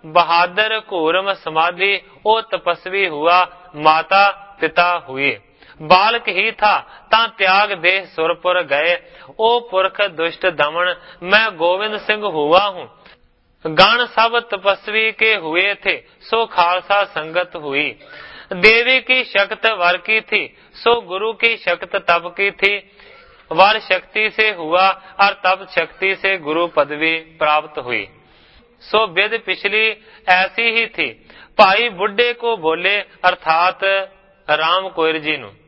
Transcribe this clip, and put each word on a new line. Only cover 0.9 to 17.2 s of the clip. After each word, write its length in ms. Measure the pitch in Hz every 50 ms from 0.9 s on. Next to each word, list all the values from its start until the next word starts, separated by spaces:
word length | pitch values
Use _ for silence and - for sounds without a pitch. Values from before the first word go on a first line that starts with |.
ਘੂਰਮ 420 | 202 175 156 160 170 185 190 196 196
ਸਮਾਧੀ, 680 | - - 160 156 160 160 175 180 175 190 196 196 185 - - - - _
ਉਹ 160 | 214 220 226
ਤਪਸਵੀ 640 | 214 - - 175 - 175 170 165 - 185 185 196 196
ਹੁਆ, 400 | 180 156 147 151 170 175 - 175 175 - - - - -
ਮਾਤਾ 800 | 147 151 156 156 160 160 - 185 196 202 202 190 - - - - -
ਪਿਤਾ 380 | - 156 - 175 175 175 175 175 - -
ਹੁਏ। 300 | 131 135 139 139 117 101 _ _ _ _ - - - -
ਬਾਲਕ 460 | 160 151 180 185 196 220 233 233 233
ਹੀ 240 | 226 185 180 202 226
ਥਾ, 320 | 208 - 208 214 190 143 - - - - - -
ਤਾਂ 160 | - 220 233
ਤਿਆਗ 460 | 226 - - 196 185 190 196 214 208 202
ਦੇਹ 320 | 170 160 180 185 196 190
ਸੁਰਪੁਰ 580 | - - - 160 165 170 170 - 180 180 180 170
ਗਏ। 340 | 143 139 143 156 170 175 160 - - - - - - - -
ਉਹ 300 | 220 226 240 240 240 233
ਪੁਰਖ 380 | - 185 185 190 185 - 202
ਦੁਸ਼ਟ 380 | 202 165 151 165 170 160 - -
ਦਮਨ, 500 | 185 165 143 147 147 156 170 175 180 175 - - - - - 170
ਮੈਂ 280 | 180 196 214 226 220
ਗੋਬਿੰਦ 460 | 190 160 160 175 180 190 208 214 214
ਸਿੰਘ 280 | 208 208 - 214 214 208
ਹੁਆ 440 | 202 160 156 147 147 165 185 202 202
ਹੂੰ। 200 | 190 175 139 113 - _ _ - - _ _ _ _ _ _ _ _ _ _ 160 156
ਗਣ 320 | 160 185 202 226 240 247
ਸਭ 340 | 233 - - 220 233 226 240
ਤਪਸਵੀ 720 | 233 233 214 190 185 196 196 - - - 208 220 220 220
ਕੇ 260 | 214 - 220 220 220
ਹੁਏ 360 | 202 160 156 156 175 190 202 202
ਥੇ, 300 | - - 202 175 123 - _ _ _
ਸੋ 240 | - - - 226 226
ਖਾਲਸਾ 600 | - - 180 175 175 196 214 214 - 202 202 196
ਸੰਗਤ 500 | 190 - 160